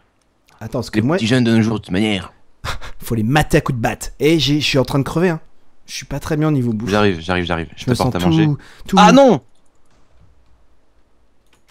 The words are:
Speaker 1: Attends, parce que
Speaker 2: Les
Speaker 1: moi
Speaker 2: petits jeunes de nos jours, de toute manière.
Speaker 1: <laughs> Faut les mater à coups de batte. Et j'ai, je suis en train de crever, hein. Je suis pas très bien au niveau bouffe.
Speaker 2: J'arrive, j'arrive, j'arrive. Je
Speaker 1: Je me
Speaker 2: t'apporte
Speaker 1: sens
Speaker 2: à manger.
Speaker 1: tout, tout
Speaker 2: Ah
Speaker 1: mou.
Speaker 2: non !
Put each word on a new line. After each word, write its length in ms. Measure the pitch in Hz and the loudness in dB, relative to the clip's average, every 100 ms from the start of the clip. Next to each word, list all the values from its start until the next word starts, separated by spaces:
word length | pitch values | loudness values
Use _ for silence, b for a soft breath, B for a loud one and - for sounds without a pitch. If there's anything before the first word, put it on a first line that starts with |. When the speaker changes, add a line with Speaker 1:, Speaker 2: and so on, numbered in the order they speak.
| _ _ _ _ _ - | _ _ _ _ _ -18
Speaker 1:
Attends, 200 | 113 127 | -10 -8
parce 100 | 110 | -4
que 60 | 110 | -2
Speaker 2:
Les 60 | 123 | 0
Speaker 1:
moi 120 | 185 | 0
Speaker 2:
petits 100 | 214 | 0
jeunes 160 | 131 | 2
de 120 | 113 113 | 2 2
nos 60 | |
jours, 140 | 107 104 | 2 -2
de 80 | |
toute 80 | - | -4
manière. 400 | 90 107 95 90 - - - | -2 -2 -4 -8 -18 -20 -14
Speaker 1:
<laughs> 360 | - - - - | -10 -8 -10 -10
Faut 140 | - | -6
les 80 | 117 | -4
mater 360 | 110 151 151 156 | 0 0 2 0
à 40 | |
coups 160 | - 123 | 0 -4
de 40 | |
batte. 300 | 117 101 - - | -4 -6 -12 -2
Et 200 | 147 165 | 0 2
j'ai, 200 | 139 151 | 0 -2
je 60 | - | 0
suis 140 | 139 | 0
en 60 | 123 | 0
train 120 | 139 | -2
de 60 | |
crever, 260 | 131 165 180 | -2 0 -2
hein. 100 | 160 - - - - - | -2 -10 -20 -20 -20 -16
Je 80 | |
suis 120 | - - | -14 -10
pas 140 | 135 | -10
très 160 | - 151 | -4 -2
bien 120 | 156 | 0
au 40 | |
niveau 220 | 143 120 | 0 -2
bouffe. 160 | 107 110 | -4 -2
Speaker 2:
J'arrive, 300 | 104 104 82 | 0 2 0
j'arrive, 240 | 82 90 87 | -2 -2 -2
j'arrive. 240 | 85 78 - | -4 -6 -8
Je 80 | 127 | -4
Speaker 1:
Je 40 | |
me 40 | 117 | -2
Speaker 2:
t'apporte 180 | 92 87 | -2 0
Speaker 1:
sens 80 | |
Speaker 2:
à 20 | 87 | 0
manger. 200 | 160 156 | 2 2
Speaker 1:
tout, 120 | 143 B B - | -2 B B 0
tout 80 | 190 | 6
Speaker 2:
Ah 120 | 208 | 8
Speaker 1:
mou. 40 | 262 | 8
Speaker 2:
non ! 200 | 269 147 - - - - - _ - - - _ _ - - - _ _ _ _ _ _ _ _ _ | 8 4 -2 -20 -20 -20 -20 _ -20 -20 -20 _ _ -20 -20 -20 _ _ _ _ _ _ _ _ _